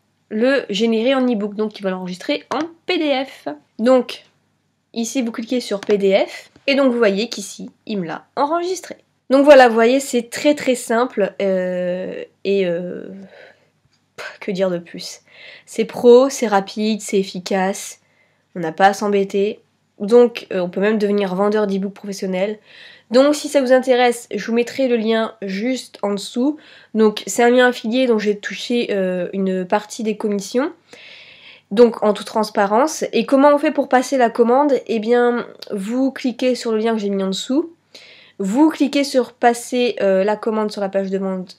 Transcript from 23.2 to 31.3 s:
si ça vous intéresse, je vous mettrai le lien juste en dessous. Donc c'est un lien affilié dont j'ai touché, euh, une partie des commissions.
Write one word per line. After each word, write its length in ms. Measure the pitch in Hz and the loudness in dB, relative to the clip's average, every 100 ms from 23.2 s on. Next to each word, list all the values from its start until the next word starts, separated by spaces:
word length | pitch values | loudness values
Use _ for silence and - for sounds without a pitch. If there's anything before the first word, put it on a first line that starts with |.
| 285 294 | 4 2
si 140 | 302 | 0
ça 120 | 285 | 0
vous 100 | 254 | 4
intéresse, 560 | 262 254 240 247 240 - | 4 4 2 2 0 -6
je 120 | 208 226 | -8 -2
vous 80 | |
mettrai 340 | 233 233 - 262 | -2 -2 -2 0
le 80 | 240 | 0
lien 400 | 220 226 226 - | 0 0 -2 -6
juste 560 | 196 190 240 247 - - | -8 -6 -4 -6 -8 -8
en 100 | 202 | -4
dessous. 460 | 202 - 240 269 302 - - _ | -4 -6 -2 -2 -4 -14 -20 _
Donc 300 | 220 214 208 - | 2 2 2 -6
c'est 180 | - | 2
un 60 | 240 | 4
lien 180 | 247 247 | 6 4
affilié 380 | 240 220 254 254 | 0 -4 0 2
dont 140 | 220 | 0
j'ai 180 | 208 202 | 0 -4
touché, 500 | - 190 - 240 - | -6 -10 -4 -2 -2
euh, 380 | 202 185 180 175 | -2 -2 -4 -4
une 320 | 196 190 185 180 | -4 -2 -2 -2
partie 380 | 208 - - | -4 -4 -8
des 120 | 220 214 | -6 -4
commissions. 560 | 214 202 196 247 311 - _ - - - - | -4 -4 -4 -4 -4 -8 _ -20 -20 -20 -20